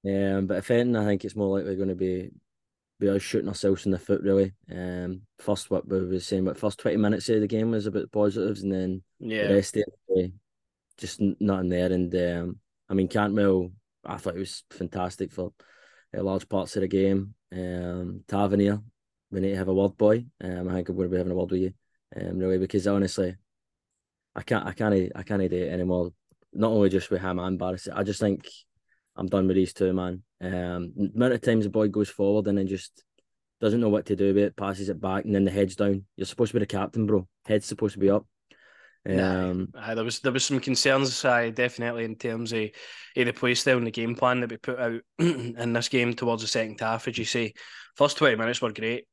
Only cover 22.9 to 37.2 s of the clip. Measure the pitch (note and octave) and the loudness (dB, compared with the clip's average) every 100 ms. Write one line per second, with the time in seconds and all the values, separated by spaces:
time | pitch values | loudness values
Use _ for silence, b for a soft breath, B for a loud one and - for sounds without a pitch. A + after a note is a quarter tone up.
22.9 | G2+ F#2+ - F#2 F#2 _ _ _ _ _ | 2 2 0 -4 -4 _ _ _ _ _
23.9 | _ _ _ _ - - A2+ G2 G2 G#2+ | _ _ _ _ -14 -2 -2 -2 -2 2
24.9 | G2 F2+ - F#2+ G2+ F#2 F2+ E2+ F2+ F2+ | 4 2 -6 -4 0 0 0 -2 -2 0
25.9 | F2+ F2 - _ _ _ - A2+ A2 G2 | 0 -2 -8 _ _ _ 0 2 4 4
26.9 | F#2+ - F#2 F#2 F2+ F2+ F#2 F2+ F#2 - | 4 0 -2 -2 -2 -2 -2 -2 -4 -6
27.9 | - G2+ G2+ G#2+ F2+ - - _ _ _ | -4 -2 0 0 0 -6 -20 _ _ _
28.9 | _ _ - F#2 G2 F#2+ F#2 F#2 - F#2 | _ _ -8 -2 2 4 4 2 2 0
29.9 | F#2 F2+ F2+ _ _ F#2 F2+ F2+ F2+ F2 | 2 -2 -6 _ _ -6 -4 -4 -6 -8
30.9 | - G2 G2+ B2+ A#2+ - A2+ G#2 G#2+ G#2+ | -4 -2 2 2 2 2 2 2 2 2
31.9 | G2+ G2+ - G2+ G#2 G2+ G2+ F#2+ F#2+ - | 2 -2 0 2 2 2 0 0 -4 -8
32.9 | _ _ _ _ _ _ _ A2 A#2 A2+ | _ _ _ _ _ _ _ 0 2 2
33.9 | G#2 - F#2+ G2 G2 G2+ - G2 F#2+ G2 | 2 0 2 4 4 2 0 -4 -4 -6
34.9 | F2 F#2+ G2 - G2 G2 F#2+ F#2+ F#2 G2+ | -4 -2 -2 2 4 4 4 0 2 0
35.9 | G2 G2 - F#2+ - A2+ A#2+ G2+ G2+ G2 | 0 -4 -10 -8 -2 0 0 -2 -2 -2
36.9 | A2+ G#2+ G#2 | 0 2 2